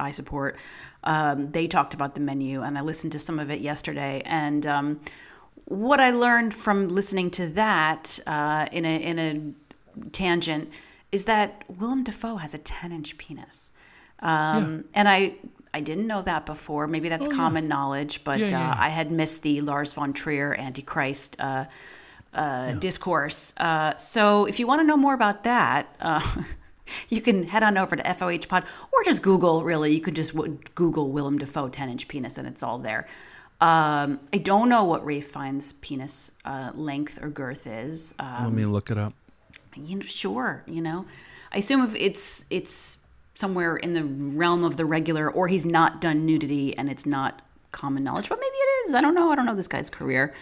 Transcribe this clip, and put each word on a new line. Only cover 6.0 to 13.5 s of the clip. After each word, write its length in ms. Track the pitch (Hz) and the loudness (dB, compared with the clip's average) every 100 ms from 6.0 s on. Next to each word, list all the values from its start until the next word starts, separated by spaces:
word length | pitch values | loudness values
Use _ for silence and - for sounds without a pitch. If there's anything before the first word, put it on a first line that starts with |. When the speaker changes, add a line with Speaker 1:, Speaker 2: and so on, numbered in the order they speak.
Speaker 1:
I 100 | 254 | 6
learned 420 | 240 240 233 226 | 6 4 4 2
from 360 | - - 196 190 | -2 0 2 2
listening 420 | 185 196 190 180 | 0 0 0 0
to 160 | 180 170 | -2 -2
that, 680 | 165 220 180 156 156 - - - | 0 2 4 2 2 0 -2 -2
uh, 400 | 151 151 151 151 | -2 0 0 0
in 120 | 175 160 | -2 0
a, 120 | 160 | 0
in 160 | 170 165 | -2 -2
a 920 | 160 151 151 - - - _ - - | -2 -4 -8 -12 -18 -20 _ -18 -10
tangent, 640 | - 185 170 170 156 160 - - - _ | -2 2 4 2 -2 -6 -14 -20 -20 _
is 100 | 196 | -2
that 400 | 202 220 208 - - | 2 2 2 -2 -16
Willem 340 | 180 226 269 | -6 -2 -2
Dafoe 320 | 247 208 226 220 | -2 -6 -6 -6
has 180 | 151 | -8
a 40 | 151 | -10
ten-inch 580 | - - 175 165 - - | -10 -8 -8 -8 -10 -12
penis. 540 | - 147 - | -14 -16 -12